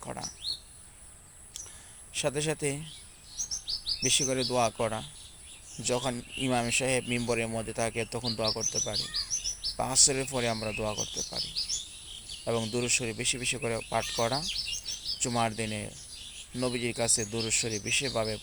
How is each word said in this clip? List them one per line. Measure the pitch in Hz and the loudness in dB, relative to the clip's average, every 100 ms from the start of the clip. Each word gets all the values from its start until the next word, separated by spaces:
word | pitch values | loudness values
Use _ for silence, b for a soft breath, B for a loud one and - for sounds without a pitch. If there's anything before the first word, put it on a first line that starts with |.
করা। | - - - - - - - - - - - - - - - - - B B B B | -8 -6 -6 -6 -6 -6 -10 -20 -20 -20 -20 -20 -20 -20 -14 -12 -12 B B B B
সাথে | - 151 131 | -2 0 2
সাথে | 151 147 147 143 156 - - - - - - - - - - - | 0 2 0 -2 -6 -12 -16 -20 -12 -6 -4 -4 -4 -4 -2 0
বেশি | 123 - | 4 4
করে | 131 131 | 4 2
দোয়া | 127 123 113 | 2 4 4
করা। | - 113 110 147 - - - - - - - | 4 0 0 -6 -12 -18 -18 -18 -18 -14 -6
যখন | 113 123 131 120 - - | 0 2 2 -2 -4 -2
ইমাম | 135 123 120 | 2 4 4
সাহেব | - 131 127 117 | 4 4 4 4
মিম্বরের | 120 120 117 113 | 2 2 2 2
মধ্যে | 113 110 | 0 -2
থাকে, | 113 113 113 | 0 0 0
তখন | 113 117 120 | -2 -2 -2
দোয়া | 110 110 | 0 2
করতে | 110 110 - | 2 0 0
পারি, | - 104 - - - - - - - - | 0 0 0 -2 -2 -2 -2 -4 -4 -2
বা | |
আসরের | 117 131 - 131 135 | 2 6 8 6 2
পরে | 135 120 | 2 2
আমরা | 110 107 | 2 0
দোয়া | 104 107 | 0 0
করতে | 104 - - - | 0 -2 -4 -4
পারি। | 117 - - - - - - - - - - - | -4 -4 -4 -2 -2 -4 -12 -12 -12 -10 -8 0
এবং | 117 113 | 0 2
দুরূদ | 120 120 | 0 2
শরীফ | - 123 110 | 2 2 0
বেশি | 120 127 | 0 0
বেশি | 123 127 | 0 0
করে | 117 113 - | 0 -2 0
পাঠ | 113 107 | 0 0
করা। | - 117 135 170 - - - - - - - | 2 2 2 0 -4 -2 -4 -4 -6 -4 -2
জুমার | 127 120 117 | 0 4 2
দিনে | 107 110 107 104 - - - - - - 123 | 2 -2 -2 -6 -8 -14 -12 -12 -12 -10 -2
নবীজির | 127 120 120 | 0 2 0
কাছে | 113 117 - | 2 4 4
দুরূদ | 104 113 110 | 2 -2 2
শরীফ | - 120 107 | 2 2 0
বিশেষভাবে | 107 - 139 113 110 104 | 0 0 2 2 0 -2